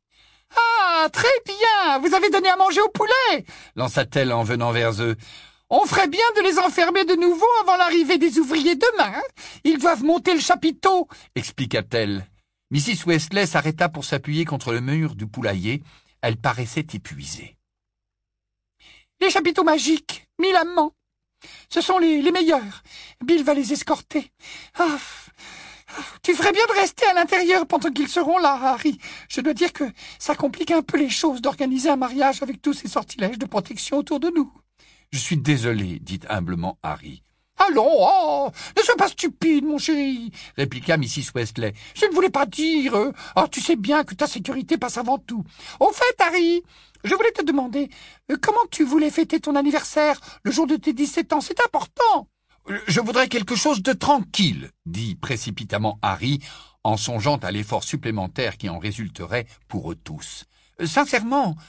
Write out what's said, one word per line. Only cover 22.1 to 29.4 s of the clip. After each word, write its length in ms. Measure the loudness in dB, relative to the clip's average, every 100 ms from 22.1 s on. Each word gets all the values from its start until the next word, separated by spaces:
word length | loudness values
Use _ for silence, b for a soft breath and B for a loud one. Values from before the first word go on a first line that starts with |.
| 4
les 100 | 2
meilleurs. 520 | 2 2 2 -2 -12 B B B B 0
Bill 180 | 2
va 120 | 4 0
les 180 | 0
escorter. 580 | -4 -2 -4 -4 -6 -6 _ B B B -2
Ah, 200 | 0 0 -6 -18 -20 B B B B B B B B B
tu 140 | 0 2
ferais 160 | 2
bien 140 | 4 2
de 120 | 2
rester 280 | 0 2 2
à 60 |
l'intérieur 520 | 4 2 2 4 2 2
pendant 240 | 0 0
qu'ils 200 | -2 -2
seront 280 | 0 2 4
là, 220 | 4 2
Harry. 380 | 0 0 0 -2 B B B
Je 120 | -4